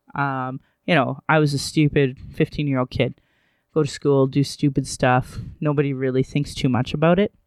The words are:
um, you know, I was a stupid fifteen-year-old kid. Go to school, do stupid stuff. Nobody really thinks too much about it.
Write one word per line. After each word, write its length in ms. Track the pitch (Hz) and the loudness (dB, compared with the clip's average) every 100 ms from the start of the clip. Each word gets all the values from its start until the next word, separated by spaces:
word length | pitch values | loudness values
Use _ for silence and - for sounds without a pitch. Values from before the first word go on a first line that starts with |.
| _ - | _ -6
um, 440 | 143 135 131 131 _ _ - | -4 -4 -6 -10 _ _ 0
you 100 | 170 | 2
know, 240 | 127 135 - | 2 -2 2
I 120 | 156 | 2
was 140 | 151 | 4
a 60 | 139 | 0
stupid 580 | - - 151 147 139 131 - | -2 2 2 4 0 -2 -10
fifteen-year-old 560 | - 160 - 147 131 127 | -4 -4 -2 -2 -2 -2
kid. 320 | - 127 - _ _ _ _ _ | -2 -2 -4 _ _ _ _ _
Go 100 | - | -2
to 60 | 151 | -2
school, 360 | - 147 139 131 | -2 0 2 2
do 160 | 139 | 2
stupid 440 | 139 - 147 139 131 | -2 0 -2 0 -4
stuff. 500 | - 131 127 - - - - | 0 2 2 0 -8 -14 -6
Nobody 340 | 151 147 143 | -4 0 -2
really 300 | 131 131 127 | -2 -2 0
thinks 320 | 135 147 147 - | 0 -2 -4 -2
too 140 | 143 | 0
much 240 | 120 127 | 0 -2
about 260 | 151 160 175 | 0 2 4
it. 120 | 208 _ | 2 _